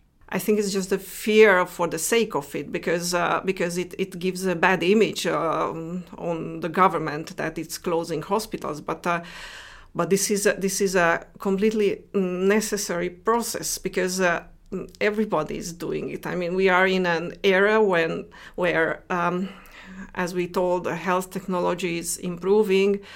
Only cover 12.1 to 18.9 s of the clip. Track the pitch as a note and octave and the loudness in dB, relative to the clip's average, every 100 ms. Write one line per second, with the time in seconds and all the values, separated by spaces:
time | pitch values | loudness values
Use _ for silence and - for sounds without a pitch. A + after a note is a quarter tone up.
12.1 | G3+ F#3 F3+ F#3+ G#3+ G#3+ G#3 - F3 F3+ | -2 -2 0 2 2 2 -4 -4 -4 -4
13.1 | F3+ - A#3 A3+ - - - F#3+ F#3+ F#3 | -4 0 0 0 -6 -6 -6 -4 -2 -2
14.1 | F#3 F3+ E3 - - - F#3+ - - G#3 | 0 0 0 -4 -18 -12 -10 -10 -2 0
15.1 | G#3 G#3+ E3 D3 D3 F#3+ E3+ D#3 D3+ C#3 | 0 0 0 -2 -6 -8 -8 -6 -4 -6
16.1 | - - E3+ F3 F#3 F#3+ F3+ F#3+ F#3 F3+ | -8 -6 -4 -2 2 4 4 4 2 2
17.1 | E3 E3+ - G3 F#3 G3+ A3 G#3+ E3+ D#3+ | 0 -2 -2 2 4 4 4 4 4 0
18.1 | E3+ - - - - F3 D#3+ D#3+ | -2 -8 -16 -14 -4 0 2 0